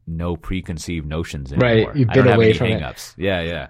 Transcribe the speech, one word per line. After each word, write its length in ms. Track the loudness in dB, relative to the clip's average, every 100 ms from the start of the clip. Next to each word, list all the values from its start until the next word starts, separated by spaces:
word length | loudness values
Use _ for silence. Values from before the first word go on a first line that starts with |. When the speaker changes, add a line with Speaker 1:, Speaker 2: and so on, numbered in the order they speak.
| -12
Speaker 1:
no 280 | -8 -6 -6
preconceived 720 | -6 -6 -6 -10 -8 -8 -6
notions 460 | -6 -8 -10 -6
Speaker 2:
Right, 260 | 0 4 4
Speaker 1:
anymore. 140 | 2 2
Speaker 2:
you've 140 | 2
Speaker 1:
I 40 |
don't 100 | 4
Speaker 2:
been 60 | 6
Speaker 1:
have 80 | 6
Speaker 2:
away 120 | 4
Speaker 1:
any 80 | 4
Speaker 2:
from 80 | 2
it. 40 |
Speaker 1:
hang-ups. 400 | -2 -4 -12 -16 -6
Yeah, 240 | -2 -2
yeah. 240 | -2 -6